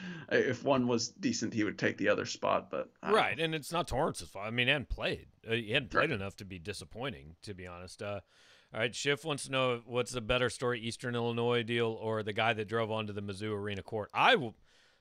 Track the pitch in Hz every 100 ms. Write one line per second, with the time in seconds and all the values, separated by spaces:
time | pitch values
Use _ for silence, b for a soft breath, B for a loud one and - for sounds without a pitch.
0 | B 170 135 127 120 123 139 135 123 120
1 | 117 - 127 117 110 110 104 92 110 95
2 | 101 104 101 - 101 95 - 69 - _
3 | - 208 113 110 165 160 139 170 165 120
4 | 160 - 90 98 104 120 123 147 107 -
5 | 143 160 - _ - 113 107 131 127 -
6 | 151 117 98 - 98 95 80 101 90 107
7 | 135 80 73 82 - 92 90 87 90 -
8 | 104 101 - b b b b 117 117 98
9 | 143 143 160 143 131 135 127 120 120 123
10 | 120 127 107 127 123 - 127 120 113 -
11 | 123 120 117 117 120 120 110 117 117 110
12 | 110 110 107 107 113 110 104 113 110 110
13 | 104 101 101 95 107 104 104 98 - 110
14 | 101 107 175 247 120 - b b b b